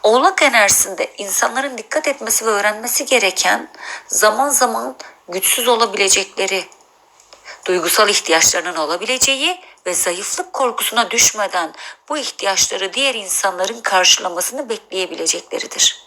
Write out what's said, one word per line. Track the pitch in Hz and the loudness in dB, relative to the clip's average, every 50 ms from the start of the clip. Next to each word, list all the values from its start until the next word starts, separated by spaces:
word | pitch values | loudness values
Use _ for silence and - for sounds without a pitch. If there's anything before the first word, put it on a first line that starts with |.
Oğlak | - 208 226 254 294 381 381 - | 6 6 4 6 4 4 4 4
enerjisinde | 320 277 240 233 208 196 - - - - - - - - - - | 2 4 4 4 4 4 4 2 0 -2 -2 -6 -6 -6 -6 -10
insanların | 202 196 190 - 240 233 226 254 277 285 254 226 | -8 -4 -2 0 0 0 0 -2 -4 -4 -6 -10
dikkat | 214 - - 311 302 294 | -12 -4 -4 -2 -2 -2
etmesi | 277 - 226 214 220 - 220 | -4 -4 -2 -2 -2 0 0
ve | 226 | 0
öğrenmesi | 214 202 202 208 214 214 226 247 - - 294 | 0 2 0 0 -2 -2 -6 -4 -2 -2 0
gereken | - 262 240 196 190 185 - - 180 - - - - - - - - - - - - | 2 2 2 2 2 0 0 0 0 0 0 -4 -10 -16 -18 -14 -14 -14 -14 -10 -4
zaman | - - 214 214 214 233 277 285 | -2 4 4 4 4 4 0 2
zaman | - - 254 240 220 214 - 269 262 - - - - _ _ - | 4 2 2 2 0 -2 -6 -6 -10 -12 -18 -20 -20 _ _ -8
güçsüz | 175 190 190 - - - 233 240 | -8 -2 0 0 0 0 2 2
olabilecekleri, | 240 226 233 208 - 208 202 190 190 196 190 - - - 190 190 196 185 180 - - _ _ _ _ _ _ _ _ _ _ _ - _ _ - - - - | 4 4 2 0 2 0 2 4 4 2 2 -4 -4 -4 -2 -2 -2 -4 -4 -8 -16 _ _ _ _ _ _ _ _ _ _ _ -20 _ _ -20 -20 -10 -2
duygusal | - 185 180 165 175 170 - 214 202 | 0 0 0 0 0 4 4 4 4
ihtiyaçlarının | 202 - - - 160 160 160 - - 185 160 180 170 | 4 0 2 2 2 4 4 4 2 2 -2 -4 -4
olabileceği | 160 156 147 165 175 202 220 254 254 - 269 269 262 294 330 359 359 - - - _ _ | -4 -2 -2 -4 -4 -2 -2 0 0 2 0 0 0 0 -2 -2 -4 -8 -20 -20 _ _
ve | 185 180 | -4 -2
zayıflık | 170 - 185 175 180 208 - - - 359 - | -2 -2 -2 -2 -4 -6 -6 -6 -6 -6 -8
korkusuna | - - 269 240 226 - - - - 240 226 - | -2 -2 0 0 0 -2 -4 -2 0 0 0 2
düşmeden | 220 233 - - - 214 202 185 - 180 170 156 - - - - - _ _ _ | 2 4 4 4 2 0 -4 -2 0 -2 -4 -4 -8 -14 -16 -16 -18 _ _ _
bu | 294 302 | -6 -4
ihtiyaçları | 254 - - - - 196 196 185 - - - 190 190 190 | -4 -6 -8 -4 -2 -2 2 2 2 0 0 -4 -4 -4
diğer | - 247 277 277 254 | -2 0 0 0 -2
insanların | 220 202 180 - - - 196 180 175 185 196 226 233 | -4 -6 -4 -4 0 0 -2 0 0 -4 -4 -4 -6
karşılamasını | - - 202 185 185 - - - - - 170 175 180 - 240 269 285 226 | -4 0 2 4 6 4 4 4 2 -6 -4 -4 -4 -4 -6 -8 -6 -6
bekleyebilecekleridir. | 226 208 - _ - 190 185 165 165 160 165 160 - 170 - - - - - 220 - - - - - - - | -8 -8 -8 _ -6 -6 -6 -6 -6 -6 -4 -4 -4 -4 -6 -8 -8 -8 -8 -8 -2 0 0 0 0 -2 -18